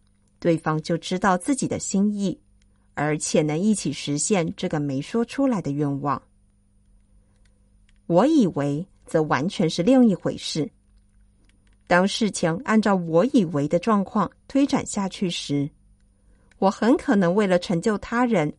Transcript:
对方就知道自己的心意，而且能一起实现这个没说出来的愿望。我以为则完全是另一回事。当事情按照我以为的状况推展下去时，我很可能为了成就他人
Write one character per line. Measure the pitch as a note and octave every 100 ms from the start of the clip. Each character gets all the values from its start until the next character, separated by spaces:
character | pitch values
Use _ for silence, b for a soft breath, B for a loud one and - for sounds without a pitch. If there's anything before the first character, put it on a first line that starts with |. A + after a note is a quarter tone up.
| _ _ _ _
对 | E3+ D#3+
方 | D#3+ D#3
就 | D3+ E3
知 | - F#3
道 | G3+ F3+
自 | - C4+
己 | E3
的 | -
心 | - F#3+ G#3
意， | G#3 G3 - _ _ _ _ _
而 | - D3 D3+
且 | - F3+
能 | D3+ D3+
一 | G#3
起 | G#3 D#3
实 | C3+ - C#3+
现 | - G3+ E3 F#3+
这 | F#3
个 | D#3
没 | C#3+ C3+
说 | C#3+ A3+
出 | A#3 - C#4
来 | G#3+
的 | C#3+
愿 | C#3+ C#3+ C#3
望。 | D3 A2+ _ _ _ _ _ _ _ _ _ _ _ _ _ _ _ _ _ _ -
我 | E3+ C4
以 | D#4+ F#3+
为 | D3 C#3+ C#3+ F#3 _ -
则 | E3
完 | D3+ C#3 E3
全 | - E3
是 | -
另 | F3 C4 A#3+
一 |
回 | F3 - -
事。 | - D#3+ C#3+ _ _ _ _ _ _ _ _ _ _ _ -
当 | F3 G3
事 | - G#3+
情 | - E3+ E3
按 | - A3
照 | G#3
我 | G3 E3+ D#3+ A#3+
以 | C4+ E3
为 | F3 D3
的 | F3
状 | A#3 G#3
况 | F#3 G#3+ E3 _ _
推 | C4+
展 | C#4 C4+ -
下 | - F#3+
去 | - F#3
时， | - - C#3+ C#3+ _ _ _ _ _ _ _ _ -
我 | F#3+
很 | - G#3+ E4+
可 | - G3+
能 | E3+
为 | F#3+ G3+
了 | F3
成 | - E3+
就 | A3+ G3+
他 | - A#3
人 | B3 G3+ D3